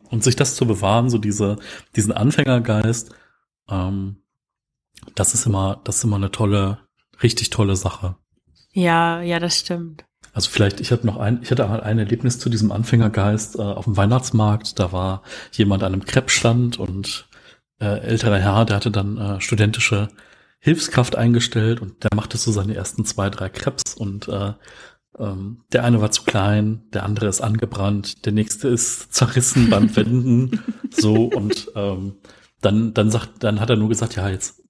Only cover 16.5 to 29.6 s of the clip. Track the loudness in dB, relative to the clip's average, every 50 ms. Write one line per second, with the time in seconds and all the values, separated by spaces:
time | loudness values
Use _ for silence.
16.5 | 4 4 2 0 -2 -4 -6 -6 -6 -6 -6 -8 -10 -10 -12 _ _ -20 _ -20
17.5 | -20 _ _ _ _ -6 -4 -2 -2 -2 -2 -2 -2 0 2 2 2 4 4 4
18.5 | 4 4 4 4 2 0 0 0 -2 -2 -2 -2 -4 -4 -4 -4 -4 -4 -4 -2
19.5 | 2 2 2 2 2 2 0 0 0 0 -2 -2 -6 _ -20 _ _ _ _ _
20.5 | _ _ 2 2 2 2 0 0 2 2 2 2 2 2 2 4 4 4 2 0
21.5 | 0 0 2 2 0 -2 -6 -12 -10 -4 -2 0 0 0 -2 -4 -6 -4 -2 0
22.5 | 0 0 0 -2 -4 -4 -6 -8 -4 -4 -4 -4 -2 -2 -2 -2 -2 -4 -8 -8
23.5 | -8 -6 -6 -6 -4 -4 -8 -8 -6 -8 -8 -6 -6 -8 -8 -6 -6 -4 -4 -6
24.5 | -6 -8 _ -20 -20 -20 -20 -20 _ _ _ _ _ -10 -8 -8 -6 -8 -8 -10
25.5 | -12 -14 _ -2 -2 0 2 4 4 4 4 2 0 -2 -2 -2 0 0 2 2
26.5 | 2 2 2 0 -2 -4 -8 -8 -8 -6 -4 -4 -4 -2 -2 -2 -2 -2 -2 -2
27.5 | -2 0 -2 -4 -4 -2 -2 -2 -2 -2 -4 -8 -10 _ -4 0 0 0 0 0
28.5 | -2 -4 -2 0 0 0 0 -2 -4 -8 -10 -4 0 2 2 2 2 2 0 2
29.5 | 4 4